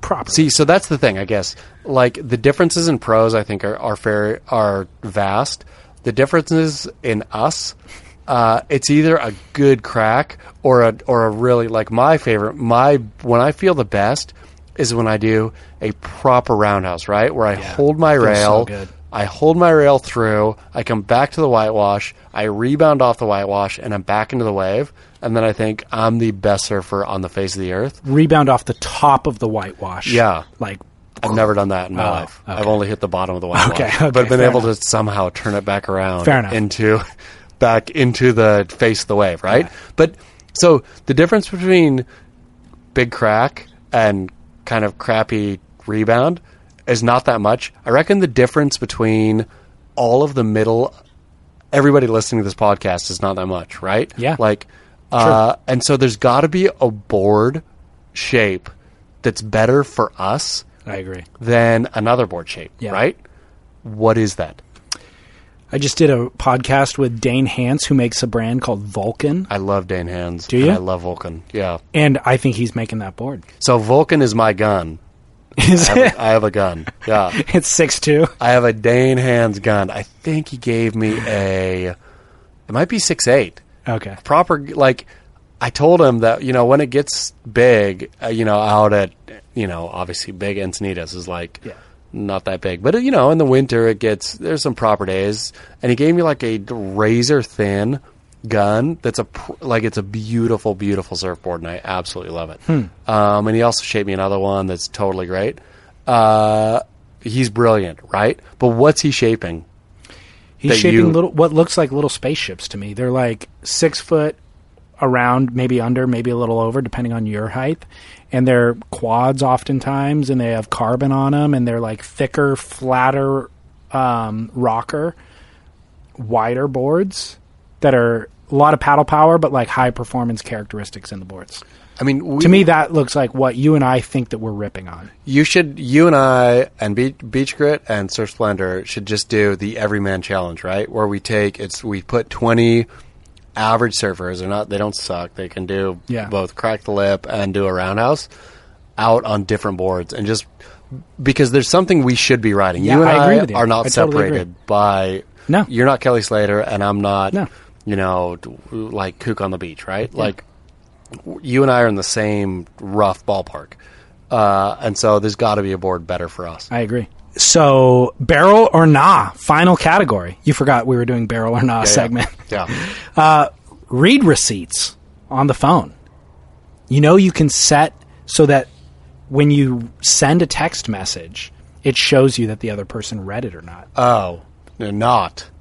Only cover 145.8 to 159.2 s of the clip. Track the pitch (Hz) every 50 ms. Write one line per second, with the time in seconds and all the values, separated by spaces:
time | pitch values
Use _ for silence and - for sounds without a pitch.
145.8 | 95 95 90 85 - - 120 117 107 95 101 98 95 90 - - - 113 110 104
146.8 | - - 104 101 98 98 98 95 - - - 107 101 98 95 101 98 95 92 90
147.8 | 90 92 98 107 113 127 151 147 - - - - - - - - _ - - _
148.8 | - _ _ - 110 113 113 120 - 113 107 104 98 90 110 101 - 107 95 90
149.8 | 92 95 92 90 87 85 - 123 104 104 113 104 - - _ _ - - - -
150.8 | _ - 131 131 - _ _ - 135 135 135 - 143 120 120 139 120 - - 180
151.8 | 190 175 190 160 135 127 123 117 - - 131 120 110 110 101 98 98 92 87 87
152.8 | 95 104 127 151 165 160 156 147 143 - 220 226 196 123 104 120 117 113 113 113
153.8 | 113 127 127 123 - - - - 101 98 98 95 90 87 87 - - - 104 101
154.8 | 104 104 98 95 95 95 95 95 - _ _ - - - 151 196 208 - - 113
155.8 | 123 135 139 120 - 131 123 117 104 - 113 107 104 101 101 104 - - 107 101
156.8 | 101 101 101 101 101 101 101 98 98 95 185 202 185 - - - - - - _
157.8 | _ 107 104 95 95 92 92 92 90 87 87 85 - - 60 - - - 120 113
158.8 | 110 110 - 104 95 95 90 _